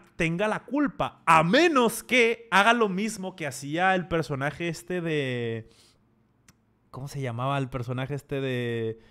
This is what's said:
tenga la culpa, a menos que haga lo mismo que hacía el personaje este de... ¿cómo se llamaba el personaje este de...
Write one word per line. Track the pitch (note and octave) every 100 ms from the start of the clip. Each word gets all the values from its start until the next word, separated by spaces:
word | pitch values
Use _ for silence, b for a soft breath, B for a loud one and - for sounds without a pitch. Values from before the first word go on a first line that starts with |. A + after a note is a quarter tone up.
| - -
tenga | E3 E3+ G#3+
la | F#3+ -
culpa, | C4+ C#4 - C3 - -
a | D#3+
menos | E3 B3 F4 C#4+ A#3 -
que | - B3+ A#3 A3+ -
haga | F#3 G3+
lo | A#3+ G#3+
mismo | F3+ A3 G#3+ F#3 F3+
que | D3+
hacía | B2 C#3 D#3 F#3+ F#3+
el | F3
personaje | E3 D3+ C#3 C#3+ - E3+
este | D#3 - F3+
de... | E3 D3+ C3 B2 A#2 A2+ A2 b b _ _ _ _ _ _ _ _ _ _
¿cómo | - C#3
se | C#3+
llamaba | C3 A2+ C3 C#3
el | C3
personaje | C3 A#2+ B2+ C3 C#3+
este | - C#3
de... | C3+ B2 A#2+ A#2 A2+ A2 b